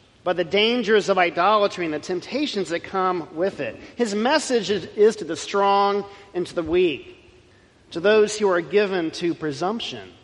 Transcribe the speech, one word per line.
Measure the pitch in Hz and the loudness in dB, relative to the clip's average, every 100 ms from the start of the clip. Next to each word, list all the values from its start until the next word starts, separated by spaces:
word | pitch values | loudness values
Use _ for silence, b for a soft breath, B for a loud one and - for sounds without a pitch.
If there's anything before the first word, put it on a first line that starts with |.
| _ _ | _ _
by | 175 | -4
the | 175 | -2
dangers | 165 196 220 247 202 220 190 | 0 2 2 2 2 2 4
of | 190 | 2
idolatry | 175 160 185 214 202 - 170 | 2 2 2 4 2 -2 -6
and | |
the | 151 | -6
temptations | - 180 - 254 294 202 156 | -6 -8 -6 -4 -4 -4 -4
that | 170 | -6
come | - 196 185 180 139 | -6 -2 0 -2 -4
with | 156 190 185 | -4 -4 -2
it. | 120 - B B | -8 -10 B B
His | 240 | -2
message | 202 240 302 - 240 175 | 0 2 2 2 0 0
is, | 202 - | -2 -2
is | - 214 214 | 4 4 4
to | |
the | 160 160 | -4 -8
strong | - 202 202 202 202 202 196 B B | -4 0 4 4 4 0 -4 B B
and | 180 175 | -6 -4
to | |
the | - | -4
weak, | 160 175 180 127 - - - - _ b b b b | 0 2 2 0 -10 -20 -20 -20 _ b b b b
to | 170 | -2
those | 190 214 208 - | 4 4 4 2
who | 208 | 0
are | 175 | 0
given | 160 196 202 190 160 | 2 0 2 0 -4
to | - 175 | -4 -4
presumption, | 151 156 139 180 226 - 117 92 87 | -2 -4 -4 -4 -4 -6 -12 -14 -20